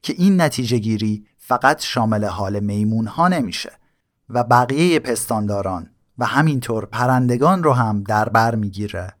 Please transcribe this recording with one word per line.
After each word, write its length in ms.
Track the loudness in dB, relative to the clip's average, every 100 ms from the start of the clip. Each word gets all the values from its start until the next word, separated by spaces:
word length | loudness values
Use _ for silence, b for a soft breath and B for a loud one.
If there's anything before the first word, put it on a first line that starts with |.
که 120 | -6 2
این 240 | 4 4
نتیجه 380 | 2 0 -2 0
گیری 480 | 0 -2 -2 -4 -8 b
فقط 440 | -4 0 2 0
شامل 420 | -2 -2 0 0
حال 360 | -2 -4 -6 -4
میمون‌ها 680 | -2 0 0 0 -4 0 0
نمیشه 440 | 2 -4 -8 -12 -16 _ _ _ _ _
و 160 | -2
بقیه 540 | 4 4 4 2 2 2
پستانداران 920 | 0 -6 -2 -2 0 -2 -4 -6 -10 _ _ -6
و 60 |
همینطور 600 | -2 2 2 0 -2 -6
پرندگان 800 | -4 -2 2 2 2 2 2 2
رو 100 | 2
هم 300 | 2 2 -2
در 260 | 0 0 2
بر 260 | 2 2
می‌گیره. 600 | 0 -4 -4 -8 -8 -12 -14